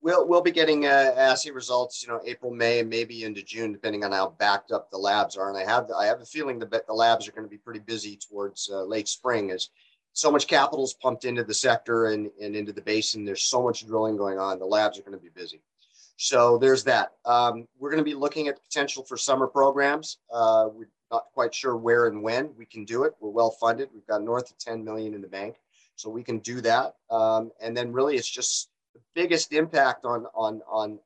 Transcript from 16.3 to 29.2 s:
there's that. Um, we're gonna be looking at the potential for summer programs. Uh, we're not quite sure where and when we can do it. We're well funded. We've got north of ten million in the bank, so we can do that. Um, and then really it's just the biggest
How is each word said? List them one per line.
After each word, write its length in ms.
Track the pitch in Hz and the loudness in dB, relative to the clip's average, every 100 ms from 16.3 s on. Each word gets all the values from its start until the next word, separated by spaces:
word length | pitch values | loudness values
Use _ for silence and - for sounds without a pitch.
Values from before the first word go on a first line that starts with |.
| 131 120 120 | 6 6 6
there's 260 | 131 131 | 6 4
that. 280 | - 117 92 _ | 4 2 2 _
Um, 440 | - 120 120 117 120 127 | 0 2 4 0 -10 _
we're 120 | 139 | -4
gonna 120 | 156 | 0
be 120 | 151 | 0
looking 340 | 147 143 156 147 | -2 -4 -2 -4
at 80 | 139 | -6
the 60 | |
potential 420 | _ - 143 139 | _ -4 -4 -4
for 120 | 131 123 | -10 -8
summer 300 | - 135 131 | 0 2 2
programs. 680 | 139 139 139 139 151 156 - _ | 4 4 4 0 0 -6 -16 _
Uh, 360 | 117 113 110 110 | 0 4 4 4
we're 180 | 110 110 _ _ | -2 -20 _ _
not 160 | 117 - | -6 -4
quite 200 | - 117 | -2 -2
sure 220 | - 131 117 | 0 -4 -2
where 300 | 117 120 117 | 2 4 4
and 160 | 104 | 0
when 320 | 107 120 151 113 | -2 -2 -4 -10
we 100 | 113 | -20
can 180 | 113 | -16
do 200 | 104 117 | -8 -2
it. 100 | 147 - | -2 -2
We're 100 | 107 | -6
well 200 | 104 113 | 2 2
funded. 400 | - 117 117 135 | 2 0 0 -4
We've 140 | 113 - | -12 -4
got 160 | 107 | -4
north 280 | 107 120 123 | 0 -4 -4
of 80 | _ | _
ten 260 | - 113 | -10 -10
million 300 | 110 110 110 | -8 -8 -8
in 60 | 107 | -10
the 60 | 95 | -12
bank, 280 | 95 101 117 _ _ _ - | -10 -10 -12 _ _ _ -16
so 120 | 107 | -12
we 140 | 113 | -12
can 160 | 123 113 | -8 -8
do 220 | 104 123 | -6 -4
that. 340 | 113 117 131 - _ | 0 2 0 -8 _
Um, 400 | 113 110 110 113 - | 0 2 2 -2 -10
and 160 | 113 117 | -8 -4
then 160 | 120 | -4
really 240 | 120 139 139 | 0 2 0
it's 120 | 113 | -4
just 420 | - 123 - - _ _ | -6 -4 -4 -6 _ _
the 60 | _ _ | _ _
biggest 380 | 165 | -2